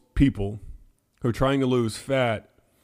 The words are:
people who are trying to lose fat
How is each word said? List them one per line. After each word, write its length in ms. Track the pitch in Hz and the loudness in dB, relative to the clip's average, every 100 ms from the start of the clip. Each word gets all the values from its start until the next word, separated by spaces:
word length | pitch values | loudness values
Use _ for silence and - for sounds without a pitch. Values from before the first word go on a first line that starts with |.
| _ - | _ 2
people 460 | 139 101 101 110 - - - _ _ _ | 2 2 -4 -8 -14 -18 -20 _ _ _
who 60 | 120 | -4
are 60 | |
trying 260 | 113 135 139 | 0 2 2
to 60 | 127 | 2
lose 320 | 123 113 - | 2 0 -4
fat 520 | - 131 120 104 - _ _ _ | -4 -2 0 -2 -8 _ _ _